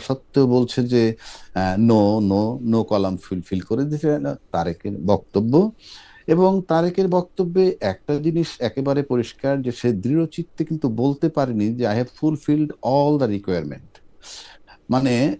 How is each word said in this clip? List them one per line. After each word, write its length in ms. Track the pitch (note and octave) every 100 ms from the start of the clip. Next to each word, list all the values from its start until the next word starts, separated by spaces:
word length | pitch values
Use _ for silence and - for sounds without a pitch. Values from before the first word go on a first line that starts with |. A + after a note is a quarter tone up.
| -
সত্ত্বেও 400 | C3 - C#3 C3
বলছে 360 | B2 B2 -
যে, 320 | B2 A#2+ A2+ A2+ - - - F#2
আহ, 240 | F#2+ F#2+
"No, 440 | A#2 A2 G#2 A2 G2
no, 420 | G2 G#2+ C3 A#2+
no 200 | A2+ G#2
column 240 | G#2 F#2+ F#2
fulfill 480 | - F#2 - F#2+ -
করে 180 | A#2
দিতে 360 | D3 D3+ D#3+ D3
না", 180 | C#3+ C3+ _
তারেকের 460 | - F2 E2+ G2+ G2+
বক্তব্য। 760 | F2+ G2 - G2+ A2+ D3 G#3+ - - - - - -
এবং 340 | E3 F#3+ G3 F#3
তারেকের 400 | E3 F3 F3 F#3+
বক্তব্যে 680 | F3+ F3 - F3 F#3 F#3 F#3
একটা 380 | G#2 F#2+ - D3
জিনিস 280 | D#3 E3 D#3+ -
একেবারে 440 | A#2+ C3+ C3+ C#3
পরিষ্কার 580 | C#3 B2 A2+ - C3+ C#3
যে 100 | B2+
সে 200 | A#2 B2
দৃঢ়চিত্তে 760 | G#2+ A2+ D#3 D#3+ - E3+ - D#3
কিন্তু 240 | D#3+ C3+
বলতে 400 | A2 C3+ C#3 E3
পারেনি 460 | D3+ C3 A2 G#2 A#2+
যে, 80 |
"I 120 | A#2 A2
have 140 | B2 -
fulfilled 460 | D#3 D3+ - D3 D3+
all 540 | - A#2 C#3 C#3+ D3
the 140 | A#2+ G2+
requirement।" 600 | F#2+ F2 D2 C2+ - - - - - - - - - - -
মানে, 480 | B2 C3+ A#2+ C#3 D4+